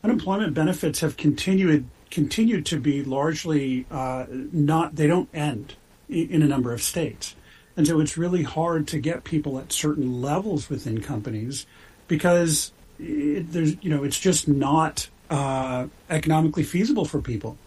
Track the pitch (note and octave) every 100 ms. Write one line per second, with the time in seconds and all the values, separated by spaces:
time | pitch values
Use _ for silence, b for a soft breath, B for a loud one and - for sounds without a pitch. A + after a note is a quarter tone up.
0 | G#3 A3+ F#3 G3 G#3 D3 D#3+ F#3 E3 -
1 | D#3 - D#3 C#3+ - F#3+ F#3 D3 B2+ -
2 | - - D3 - A3+ G3+ - - B2+ C#3
3 | C3+ C3 D3 D3+ E3+ D3+ C3+ B2+ B2+ D3
4 | C3 B2+ B2+ C3 D3 E3+ D3 D#3+ E3+ D#3+
5 | D3+ F3 - D#3+ D3 A#2 F#2 - _ _
6 | - D#3 E3 E3+ D3 C#3 B2 A#2 - E3+
7 | D3 G#2+ - - b b b - D3+ D#3+
8 | D3+ - F3 F3+ C3 D#3 E3+ E3 D3 D#3
9 | C#3 E3 - D#3 D3 C3 - - D3+ D3
10 | B2+ B2 C3+ D#3+ G#3+ D#3+ - B2 A2+ A2
11 | - G#2+ G#2+ A2 A#2 C#3 - B B B
12 | - D#3 F3+ F3 E3+ D3+ - - - -
13 | - D4+ D3 D3 E3 E3 D#3 D#3+ F#3 D3
14 | C#3 - F#3+ E3 - C#3 C#3 D#3 D#3 -
15 | - - - C#3 C3+ C3 C3 B2+ B2+ -
16 | - D#3 D#3+ D#3 D#3+ D#3 A#2 F3 A3+ C4
17 | D#3+ C#3+ B2 A2+ A2 -